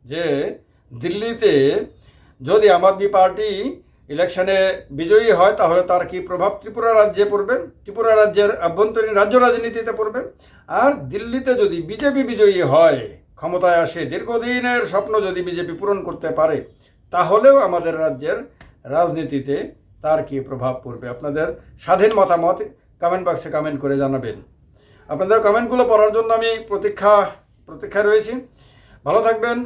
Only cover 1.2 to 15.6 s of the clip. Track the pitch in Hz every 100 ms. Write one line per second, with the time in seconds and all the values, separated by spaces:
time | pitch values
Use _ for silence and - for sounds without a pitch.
1.2 | 233 226 202 143 135 202 247 _ _ _
2.2 | _ - 131 214 208 175 190 185 202 196
3.2 | 185 185 214 196 254 - _ _ - 147
4.2 | 175 185 190 190 190 - - 139 165 214
5.2 | 226 175 196 208 170 175 180 180 175 180
6.2 | 180 180 202 - 214 226 226 220 208 202
7.2 | 202 202 202 - - - 202 214 226 220
8.2 | 208 196 202 165 170 170 214 226 214 196
9.2 | 208 247 247 233 233 226 220 220 214 247
10.2 | - _ _ _ - 180 269 - 131 202
11.2 | 233 254 262 247 202 170 160 214 285 269
12.2 | 247 214 208 180 143 151 165 131 - -
13.2 | _ - 165 180 180 170 165 170 131 185
14.2 | 226 233 240 247 247 240 - 196 202 214
15.2 | 190 180 175 170